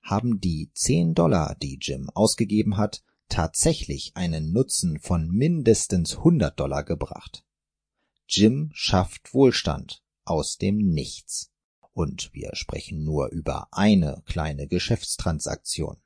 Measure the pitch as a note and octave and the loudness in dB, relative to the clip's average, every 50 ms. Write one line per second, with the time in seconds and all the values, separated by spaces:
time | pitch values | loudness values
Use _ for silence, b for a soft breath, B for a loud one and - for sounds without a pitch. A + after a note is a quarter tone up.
0 | _ - G2+ G#2 A#2 B2 A2+ G2 - F2+ D#2+ D#2 - - _ - - - C3+ E3+ | _ 0 -2 0 2 0 -2 0 0 -2 -2 -2 -6 -10 _ -4 0 0 2 2
1 | E3+ E3 E3 - E3+ E3 - E2+ D2+ - - - - C#2 C2+ C2 - - C#2 C2 | 2 2 2 4 4 4 4 2 2 -2 -4 -8 -8 -8 -8 -8 -8 -8 -6 -6
2 | C#2 C#2 _ F#2+ G#2 A2 - - A#2+ G2 G#2 G#2+ G#2+ G2+ G2 G2 G#2 - - - | -8 -8 _ 2 2 2 2 0 0 2 2 2 2 2 0 0 -2 -2 -4 -10
3 | _ _ _ _ _ _ - - D#2+ D#2+ - - - D#3+ D#3+ - - - C#2 C#2 | _ _ _ _ _ _ -2 0 0 0 0 0 2 2 0 0 -4 -8 -8 -8
4 | - - _ - - - D#2+ D#2+ D#2 D#2 F2 A#2+ C3+ - - - - F2 D#2 D#2 | -8 -12 _ -4 -4 -2 -2 -2 -2 0 0 0 0 0 -2 -2 -2 -2 -2 -4
5 | - - F#2 E2+ D#2+ E2 F2+ G#2+ C3+ E3 F3 D#3+ B2 A2+ G#2+ - - - G2+ F2+ | -2 -2 -2 0 0 0 0 2 2 2 2 2 4 4 4 4 2 0 0 0
6 | E2 - - - - E3 F3 C#3 F#2 C#2+ - - D2 C#2 C#2 C#2+ D2+ - E2+ D2+ | 0 0 -4 2 4 4 6 6 2 0 0 -4 -4 -2 -2 -4 -2 -4 -4 -4
7 | - - - - - - - - _ _ _ _ _ _ _ _ _ _ _ _ | -4 -8 -8 -16 -16 -18 -20 -20 _ _ _ _ _ _ _ _ _ _ _ _
8 | _ _ _ _ _ _ - F#2+ G#2 A2 B2+ C#3+ D#3 D3+ - - - - - F#2 | _ _ _ _ _ _ 2 6 6 6 6 2 -4 -6 -6 -4 0 2 4 2
9 | F#2 - - - _ - - B2+ C3+ B2 A#2 - - - C#2+ - - - - _ | 2 0 -6 -16 _ -2 4 6 6 6 6 4 0 -2 -2 -2 -6 -12 -16 _
10 | _ _ _ _ _ - E2 D#2 - - - _ G2 G2 G#2 G#2+ G#2 F#2+ D#2+ D2+ | _ _ _ _ _ -2 -2 0 0 -2 -6 _ 0 0 2 2 2 2 2 0
11 | - - - - _ - - - - _ _ _ _ _ _ _ _ _ _ - | -2 -6 -10 -16 _ -10 -10 -10 -10 _ _ _ _ _ _ _ _ _ _ -4
12 | E2 C#2+ - - - - - - - - - - - - - - - - D#2+ D#2 | -4 -4 -4 -8 -12 -12 -12 -12 -12 -10 -10 -10 -10 -8 -8 -10 -10 -8 -8 -6
13 | D2+ D2+ D2+ D2 C2+ - - E2 D2 - C2+ C#2 - _ - - G2+ G#2+ G#2 F#2+ | -4 -2 -2 -2 -2 -2 -4 -6 -6 -4 -6 -6 -8 _ -2 2 4 6 6 6
14 | D#2+ C#2+ C2+ - _ - - E2+ D#2 D2+ D2 C#2 C#2+ D2 F2+ F2 - - A#2 - | 4 2 -4 -8 _ -6 -4 -2 -2 -2 -4 -6 -4 -4 -2 -2 0 0 -2 -2
15 | - - - - - F2+ D#2+ D2 - D2+ - - _ - - - D2+ - - _ | -2 -8 -8 -4 -2 -2 -2 -2 -4 -6 -8 -8 _ -8 -6 -4 -6 -6 -8 _
16 | _ | _